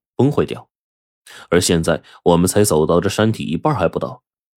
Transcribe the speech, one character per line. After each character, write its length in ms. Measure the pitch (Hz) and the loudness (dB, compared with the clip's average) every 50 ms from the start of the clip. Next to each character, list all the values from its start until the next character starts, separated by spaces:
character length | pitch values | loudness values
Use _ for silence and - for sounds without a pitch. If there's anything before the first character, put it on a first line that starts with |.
| _ _ _ | _ _ _
崩 160 | - 123 143 | 0 0 0
坏 140 | 143 - 80 | 0 -2 -4
掉。 240 | - 55 - - _ _ _ _ _ _ _ _ _ _ _ _ - - - - - | -4 -6 -12 -14 _ _ _ _ _ _ _ _ _ _ _ _ -20 -20 -20 -6 0
而 100 | 85 90 | 0 0
现 240 | - - 90 82 | 2 2 0 0
在 200 | 80 85 82 - - - - - _ | 0 -2 -4 -4 -6 -14 -20 -2 _
我 120 | 90 85 | 2 4
们 100 | 85 90 | 4 2
才 160 | 92 - 104 | 2 2 2
走 220 | 104 - - 76 78 | 2 2 2 0 2
到 160 | 78 85 87 | 2 2 0
这 80 | 85 95 | 0 0
山 240 | - - 107 110 | 0 0 0 0
体 120 | 107 - - | 0 -4 -6
一 120 | - 82 | -6 -6
半 180 | 82 - 156 147 | -4 -4 -4 -2
还 140 | 101 85 82 | -2 -2 -4
不 100 | - - | -4 -6
到， 240 | 71 65 - - _ _ _ _ _ _ _ | -8 -8 -10 -16 _ _ _ _ _ _ _